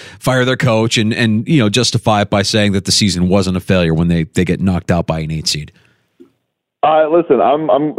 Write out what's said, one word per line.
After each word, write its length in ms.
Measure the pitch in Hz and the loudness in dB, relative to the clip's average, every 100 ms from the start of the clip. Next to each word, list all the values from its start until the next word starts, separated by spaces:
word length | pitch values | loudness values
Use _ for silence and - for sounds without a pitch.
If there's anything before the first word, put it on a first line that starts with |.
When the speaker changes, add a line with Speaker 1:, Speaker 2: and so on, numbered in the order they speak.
| - - | -12 -8
Speaker 1:
fire 260 | - 127 127 | -2 0 0
their 120 | 127 | 0
coach 400 | 127 110 117 123 | 0 0 0 0
and, 160 | 107 | -2
and, 340 | 110 117 107 - | 0 0 0 0
you 120 | 156 | 2
know, 100 | 107 | 2
justify 520 | 113 117 117 - 104 | 0 0 -2 0 0
it 80 | 101 | 0
by 120 | 104 | 0
saying 300 | 98 110 104 | 0 0 0
that 140 | 98 87 | -2 -2
the 60 | |
season 340 | - 107 87 90 | 0 0 0 0
wasn't 300 | 98 92 92 | 0 0 -2
a 20 | |
failure 340 | - 95 85 | 0 0 2
when 140 | 80 85 | 0 0
they, 160 | 85 | 0
they 220 | 80 - 90 | -2 -2 -2
get 160 | 87 | 0
knocked 280 | 92 87 - | 0 -2 -2
out 160 | 87 82 | -2 -2
by 140 | 80 | -6
an 100 | 78 | -6
eight 180 | 80 76 | -6 -6
seed. 240 | 76 73 - _ _ _ _ - _ _ _ _ - | -8 -10 -20 _ _ _ _ -20 _ _ _ _ -4
Speaker 2:
Uh, 280 | 147 156 156 | 0 2 2
listen, 320 | 170 170 123 | 2 2 2
I'm, 280 | 98 147 156 | 2 2 2
I'm, 220 | 135 151 | 0 0